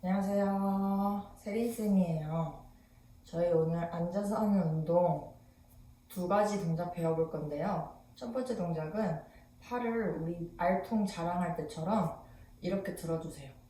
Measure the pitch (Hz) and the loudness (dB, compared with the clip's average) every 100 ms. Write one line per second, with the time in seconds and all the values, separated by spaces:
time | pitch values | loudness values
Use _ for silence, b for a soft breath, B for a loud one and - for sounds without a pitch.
0 | 180 196 196 202 196 196 196 196 196 196 | 2 0 2 2 2 2 2 2 2 2
1 | 202 202 - - - 214 233 226 214 190 | 2 0 -6 -12 -6 -2 -2 0 4 4
2 | 170 160 151 165 160 - - B B B | 4 2 -2 -2 -2 -6 -18 B B B
3 | B - - 165 175 165 160 170 170 170 | B -20 -10 0 4 4 4 0 -2 -2
4 | 175 190 202 220 214 202 165 160 156 170 | -2 -2 0 0 4 4 4 0 4 6
5 | 175 156 - - b b b - - - | 6 2 -4 -16 b b b -20 -20 -20
6 | - - 180 202 208 208 165 165 175 - | -14 -6 2 4 4 2 0 -2 -2 -2
7 | 165 160 160 151 147 147 196 170 - - | 0 2 0 -2 -6 -4 -2 -2 -4 -12
8 | - - 240 262 254 214 170 160 156 202 | -20 -12 -6 -4 -4 -2 -2 -2 -2 -2
9 | 202 156 B B B - - 240 233 226 | 0 -2 B B B -20 -8 -4 -2 0
10 | 202 160 165 170 170 - 175 202 - 226 | -2 -2 -4 -6 -8 -2 2 2 0 0
11 | 196 - 170 175 175 160 151 - 160 214 | 0 -2 -2 0 -2 -2 -6 -6 0 0
12 | 175 - B B B B 185 190 185 165 | 0 -4 B B B B -4 -2 -4 -8
13 | 165 165 160 - 135 - - | -4 -4 -4 -12 -16 -18 -20